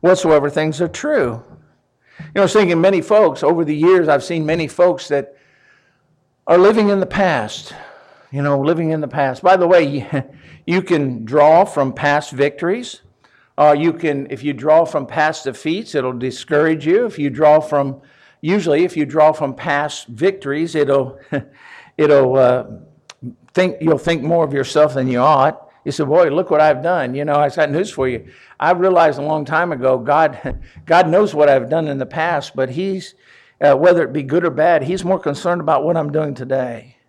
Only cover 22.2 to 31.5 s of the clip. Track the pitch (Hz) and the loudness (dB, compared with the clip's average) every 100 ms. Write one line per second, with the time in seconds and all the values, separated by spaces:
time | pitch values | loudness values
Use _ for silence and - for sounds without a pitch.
22.2 | 131 131 127 127 104 107 - _ _ - | 4 4 2 2 -4 -16 -20 _ _ -18
23.2 | 123 - _ - 185 - 160 147 - 170 | -18 -18 _ -2 -2 0 0 0 0 -4
24.2 | 135 170 156 139 131 156 151 135 131 123 | 0 0 0 -2 -2 2 2 2 -2 0
25.2 | 131 147 139 - - _ - 139 143 156 | 2 2 0 -2 -18 _ -12 -6 0 2
26.2 | 170 147 180 151 156 139 160 180 131 135 | 2 0 0 2 2 2 -2 -2 -4 -6
27.2 | 147 147 147 135 151 143 208 - 131 117 | -2 0 0 0 -2 -2 -4 -4 -4 -4
28.2 | 98 _ _ _ 151 175 185 180 165 135 | -12 _ _ _ -2 2 2 4 2 0
29.2 | 147 156 143 156 175 143 131 131 113 147 | -4 -6 -2 -2 -2 -2 0 0 0 2
30.2 | 160 131 135 - - - - 165 175 175 | 2 -2 -12 -12 -14 -20 0 2 4 2
31.2 | 214 151 147 | 2 2 4